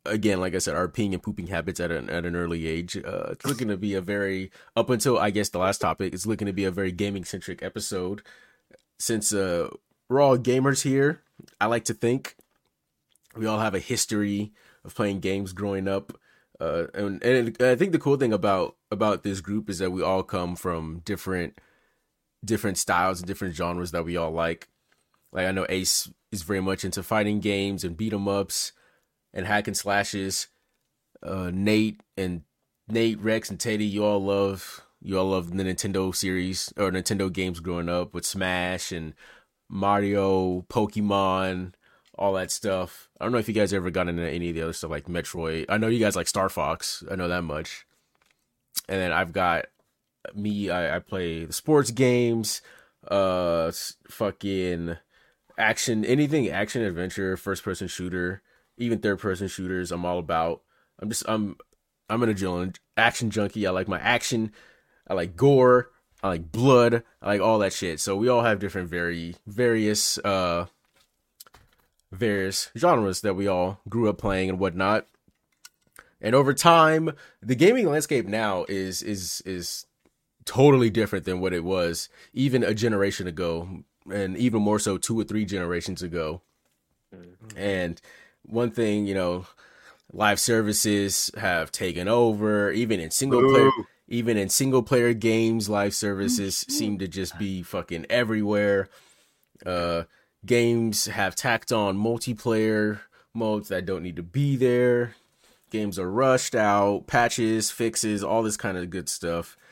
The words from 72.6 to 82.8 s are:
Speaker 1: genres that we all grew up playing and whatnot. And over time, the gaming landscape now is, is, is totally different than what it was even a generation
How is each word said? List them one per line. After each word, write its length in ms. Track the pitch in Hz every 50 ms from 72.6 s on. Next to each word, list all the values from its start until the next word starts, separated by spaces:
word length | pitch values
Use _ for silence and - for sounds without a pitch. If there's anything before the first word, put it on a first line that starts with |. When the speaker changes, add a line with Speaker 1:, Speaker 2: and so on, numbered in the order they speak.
| - - -
Speaker 1:
genres 460 | 120 139 175 170 127 110 98 92 - -
that 120 | 107 95
we 120 | 92 98 101
all 320 | 95 90 90 92 101 101 _ 107
grew 200 | 107 117 117 104
up 100 | 101 90
playing 300 | - 110 98 95 95 95
and 80 | 92 90
whatnot. 480 | 98 95 85 90 95 98 107 110 - - _ _ _ _ _ _ _ _ _ _ _ - - _ _ _ _ - - _ _ _
And 140 | - 107 117
over 200 | 135 143 135 143
time, 580 | 143 - 170 170 165 160 156 156 160 160 160 143 - - - _ _
the 140 | - 107 131
gaming 320 | 120 151 190 240 262 226 170
landscape 380 | 143 151 147 - 160 127 107
now 380 | 95 101 110 113 107 98 90 85 -
is, 340 | 98 98 95 95 92 - -
is, 400 | - 104 98 90 85 - - -
is 420 | 92 92 90 85 - - - - - _ _ _ _ _ _ _ _ _ _ -
totally 460 | - - 123 131 147 139 131 123 117
different 340 | 98 113 110 101 - 98 80
than 160 | - 92 90
what 120 | 90 95 92
it 120 | 87 82
was 440 | 87 95 92 87 85 85 85 - - - - - - -
even 300 | 120 131 139 123 127 113
a 120 | 92 107
generation 520 | 107